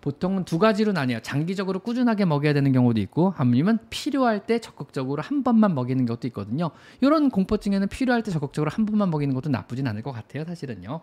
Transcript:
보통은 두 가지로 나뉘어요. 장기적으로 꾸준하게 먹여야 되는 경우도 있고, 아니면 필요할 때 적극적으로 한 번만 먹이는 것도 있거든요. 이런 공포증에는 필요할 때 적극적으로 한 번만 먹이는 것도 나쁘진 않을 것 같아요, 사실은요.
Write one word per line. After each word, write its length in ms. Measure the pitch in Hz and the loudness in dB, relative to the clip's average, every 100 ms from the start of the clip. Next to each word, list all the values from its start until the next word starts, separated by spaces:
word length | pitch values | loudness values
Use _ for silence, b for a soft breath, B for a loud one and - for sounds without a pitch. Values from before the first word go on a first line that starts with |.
보통은 420 | 147 135 185 190 | -6 -4 -2 -2
두 140 | 170 165 | -2 2
가지로 340 | 220 208 214 | 2 2 0
나뉘어요. 300 | 185 131 117 | 0 -2 -4
장기적으로 560 | - 135 160 190 185 190 | -4 -4 -2 -4 -4 -4
꾸준하게 480 | 226 240 240 208 190 | -4 0 0 2 2
먹여야 260 | 147 147 | 2 2
되는 200 | 143 139 | 2 4
경우도 280 | 131 123 113 | 4 4 2
있고, 320 | 95 - 185 180 | 0 0 0 2
아니면 400 | 127 120 180 226 - | 2 4 4 0 -2
필요할 560 | - - 277 247 214 | -8 -4 0 2 0
때 140 | - 233 | -2 -2
적극적으로 640 | 226 - 147 - 131 143 | -4 -16 -10 -6 -4 -4
한 200 | 147 285 | -2 -2
번만 320 | 254 226 214 | 4 4 4
먹이는 300 | 147 123 131 | 2 0 0
것도 220 | 123 117 131 | 0 -2 -6
있거든요. 440 | 110 101 131 170 B B B | -8 -6 -4 -4 B B B
이런 300 | 262 320 285 | 2 4 2
공포증에는 580 | 196 190 208 208 196 196 | 2 0 -2 0 -2 -2
필요할 340 | - 254 240 | -2 0 0
때 80 | 220 | 0
적극적으로 400 | 160 143 - 151 | -4 -4 -2 -4
한 140 | - | -2
번만 240 | 214 214 196 | 0 0 0
먹이는 240 | 156 143 | 0 0
것도 140 | 131 151 | -2 -2
나쁘진 380 | 120 - 120 139 | -4 -4 -6 -4
않을 160 | 104 | -4
것 100 | 127 | -8
같아요, 320 | 117 - 135 | -10 -10 -10
사실은요. 560 | 160 175 123 104 90 160 | -10 -10 -10 -12 -10 -12